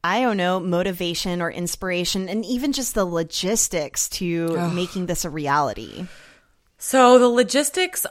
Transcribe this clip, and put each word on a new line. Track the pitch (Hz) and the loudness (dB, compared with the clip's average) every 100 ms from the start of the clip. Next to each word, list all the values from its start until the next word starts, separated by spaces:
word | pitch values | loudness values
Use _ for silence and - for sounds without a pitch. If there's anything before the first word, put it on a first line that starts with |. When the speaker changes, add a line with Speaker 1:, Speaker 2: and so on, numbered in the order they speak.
Speaker 1:
I | 170 208 | 0 2
don't | 254 202 | 2 2
know, | 180 185 | 0 0
motivation | 180 175 190 175 175 165 190 175 | 0 0 0 -2 -4 -4 -4 -2
or | 170 | -4
inspiration, | - 175 - 190 175 175 196 190 | -4 -6 -6 -4 -2 -2 -4 -4
and | 202 | -6
even | 196 247 285 | -4 -2 -2
just | 277 254 | -2 -2
the | 226 | -2
logistics | 185 170 165 - 180 220 - 175 147 - - | 0 -2 -4 -4 -2 0 0 -2 -4 -4 -6
to | - 180 170 165 165 | -4 -2 -2 -2 -2
Speaker 2:
Ugh. | 175 | -2
Speaker 1:
making | 175 180 190 180 | -2 -4 -4 -4
this | 165 | -4
a | 170 | -4
reality? | 151 143 143 139 101 113 - 180 - - _ _ _ _ _ | -4 0 2 2 -4 -12 -12 -14 -14 -20 _ _ _ _ _
Speaker 2:
So | - 262 247 254 | 0 6 8 8
the | 240 | 8
logistics | 240 247 269 294 - 359 - - | 4 2 2 0 0 -2 -4 -2